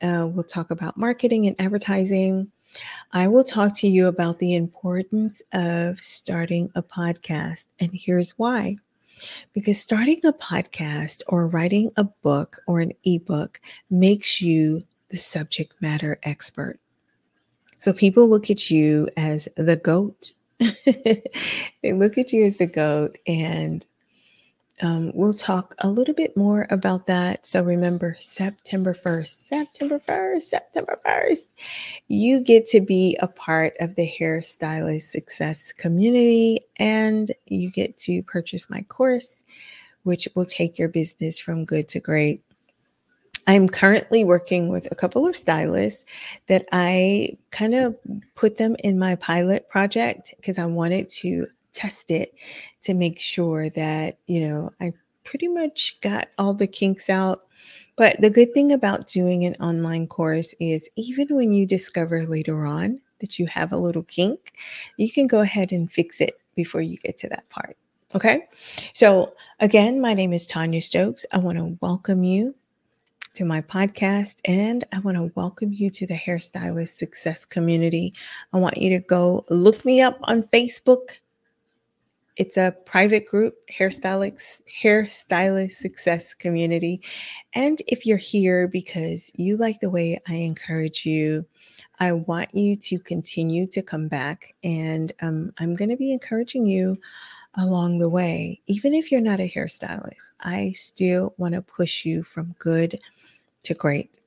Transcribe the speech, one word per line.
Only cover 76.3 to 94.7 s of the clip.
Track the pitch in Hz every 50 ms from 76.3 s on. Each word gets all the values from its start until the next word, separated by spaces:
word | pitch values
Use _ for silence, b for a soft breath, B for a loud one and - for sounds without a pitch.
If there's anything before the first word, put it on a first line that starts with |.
| 175 170 - - - 175 175 175 165 165 165 - -
Success | - 156 - - - - 160 165 - -
community. | - - 175 165 170 165 165 165 165 165 165 180 185 B B B B B B B _
I | -
want | 185 185 - - -
you | 185 185
to | 185
go | 180 185 - 180 175 180 180 180 - - -
look | 165 175 180 214 214 - -
me | 254 254 254
up | 262 254 - - -
on | - 233 226
Facebook. | 220 - - 233 240 240 - - - 254 254 254 254 - - - _ _ _ _ _ _ _ _ _ _ _ _ _ _ _ _ _ _ _ _ _ _ _
It's | - - - -
a | 190 185 180 180 - _
private | - - 185 202 208 220 208 208
group, | - 202 208 220 240 - _ _
Hairstylist, | - - - 190 190 190 - - 190 190 196 196 202 - - - - - - - - - -
Hairstylist | - 214 208 214 208 208 - - - - 185 175 190 196 196 190 190 190 -
Success | - - 190 - - - 175 170 170 - - -
Community. | - - 175 170 165 170 165 170 170 175 170 180 185 B B B B B B B B B _ -
And | 247 269 294 311 - -
if | - 240 - -
you're | 220 208
here | 190 - - - 202 190 185 180 180 180
because | 185 - 185 180 - - 170 160 165 170 175 - - -
you | - 175 196 208
like | 214 226 220 214 214
the | 208 185
way | 180 175 165 165 170 - -
I | 175 165
encourage | 170 170 165 160 - - - 160 160 160 156 - - -
you, | 160 156 156 156 156 156 156 165 b b b b b b b b b _ -
I | 185 180 170
want | 165 165 - 165 170 170 - -
you | 202 202 202 202
to | 202 - - 185
continue | 180 - - 175 165 165 - - 170 165 165 165 175 185
to | 185 - 190 -
come | - 170 156 156
back. | 156 151 135 131 147 170 - - - _ _ -
And, | 170